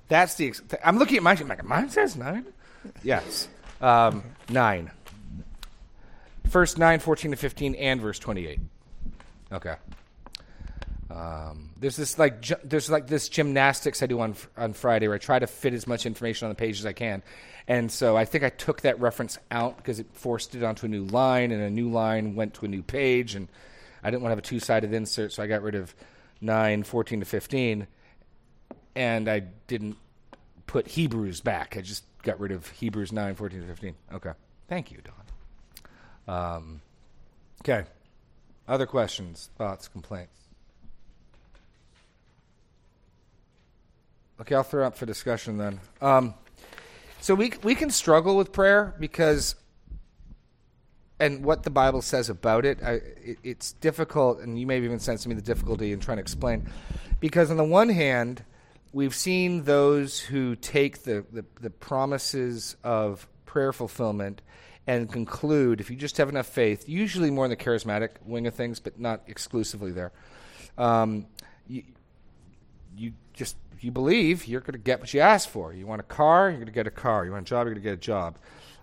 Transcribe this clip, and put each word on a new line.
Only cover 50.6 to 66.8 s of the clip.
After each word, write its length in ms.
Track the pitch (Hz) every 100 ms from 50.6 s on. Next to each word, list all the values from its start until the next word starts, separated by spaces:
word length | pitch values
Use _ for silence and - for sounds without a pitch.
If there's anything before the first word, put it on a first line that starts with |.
| _ _ _ _ _ -
and 260 | 151 139
what 180 | 143 156
the 60 | 165
Bible 320 | 135 131 131
says 300 | - 131 113
about 340 | 95 117 110
it, 180 | 139 123
I, 100 | 123
it, 460 | 117 - - 110 -
it's 300 | 127 120 -
difficult, 680 | - 160 151 156 151 127 113
and 180 | 120 117
you 80 | 131
may 100 | 127
have 80 |
even 140 | 120 117
sensed 300 | 131 113 120
me 60 |
the 80 | 113
difficulty 500 | 104 113 - 110 104
in 80 | 101
trying 160 | - 101
to 60 |
explain, 480 | 95 - 123 113 - - - - - -
because 300 | 156 175 156
on 80 | 160
the 60 |
one 260 | 156 180 233
hand, 520 | 180 143 123 120 123 - - _ - -
we've 200 | 139 139
seen 500 | - 185 185 180 175
those 540 | 143 143 143 147 139 -
who 380 | - 135 127 117
take 460 | - 147 139 -
the, 240 | 127 104 -
the, 140 | 113 92 -
the 80 | 117
promises 1080 | - - 131 135 139 - 135 123 117 - -
of 460 | 120 113 107 98 - -
prayer 300 | - 151 135
fulfillment 640 | - 117 - 113 104 101 101 - - - - -
and 260 | 123 113
conclude, 720 | 117 110 - 151 147 127 110
if 80 | 104
you 60 | 127
just 200 | 147 -
have 140 | 139
enough 160 | 139 123
faith, 420 | - 113 104